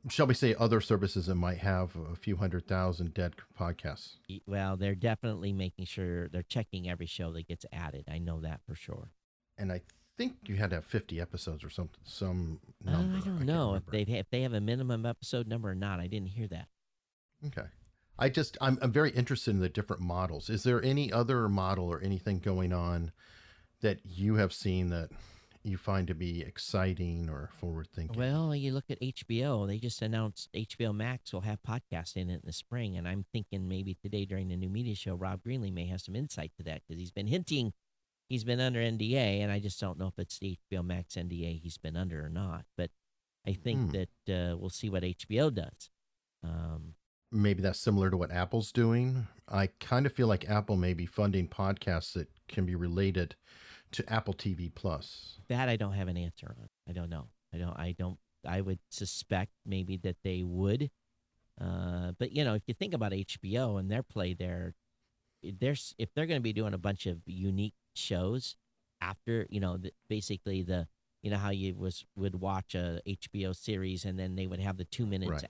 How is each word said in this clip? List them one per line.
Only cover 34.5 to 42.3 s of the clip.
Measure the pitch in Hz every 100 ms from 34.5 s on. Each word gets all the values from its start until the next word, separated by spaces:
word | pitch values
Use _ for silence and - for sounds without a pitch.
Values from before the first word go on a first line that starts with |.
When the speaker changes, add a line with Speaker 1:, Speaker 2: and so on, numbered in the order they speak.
| 90
Speaker 2:
new | 92
media | 104 120 101
show, | 98 90
Rob | 92 95
Greenlee | 117 127 101
may | 90 90
have | 90
some | - 107
insight | 147 - 80 -
to |
that | 78 78 -
'cause | 82
he's | 90
been | 101 104
hinting | 175 175 147 113 - _ _ _ _ _
he's | 127 113
been | 123
under | 127 117
N | 117 113
D | 110 135
A, | 110 101
and | 104
I | 101
just | 101 -
don't | 95 85
know | 95
if | -
it's | 90 -
the | 98
H | 87 _
B | 92
O |
Max | 87 87 87 90
N | 87
D | 85 85
A |
he's | 82 82 -
been | 78 85
under | 92 78
or |
not. | 76